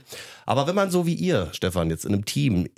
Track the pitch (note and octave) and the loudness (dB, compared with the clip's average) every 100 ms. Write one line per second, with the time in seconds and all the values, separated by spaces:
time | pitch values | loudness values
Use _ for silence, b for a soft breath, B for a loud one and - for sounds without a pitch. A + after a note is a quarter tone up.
0 | B B B B - B2 C#3+ G3 G3 F3+ | B B B B -2 0 2 0 2 2
1 | E3+ - F3+ A#2+ D#2+ - F#2+ F2 E2 D#2+ | 0 0 0 0 0 -2 -2 0 0 -2
2 | - G2+ - C#3+ C#3 F2+ - | 0 -2 0 0 2 2 0